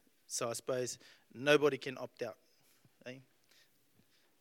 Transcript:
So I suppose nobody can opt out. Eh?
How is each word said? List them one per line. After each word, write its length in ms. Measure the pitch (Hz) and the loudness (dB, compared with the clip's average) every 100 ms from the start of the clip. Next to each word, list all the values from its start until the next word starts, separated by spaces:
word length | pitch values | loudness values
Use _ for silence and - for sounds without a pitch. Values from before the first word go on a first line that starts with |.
| _ _ - | _ _ -8
So 220 | - 120 | -4 -4
I 40 | |
suppose 440 | 120 - 127 123 - - - - | -4 -2 -2 -2 -6 -14 -20 -18
nobody 440 | 113 143 147 147 135 | -2 6 6 6 2
can 200 | 139 127 | -6 -10
opt 260 | 123 - | -12 -8
out. 140 | 117 - _ _ _ - - - 123 | -10 -10 _ _ _ -20 -20 -20 -18
Eh? 100 | 131 127 _ _ - - _ _ _ _ _ _ _ | -18 -20 _ _ -20 -20 _ _ _ _ _ _ _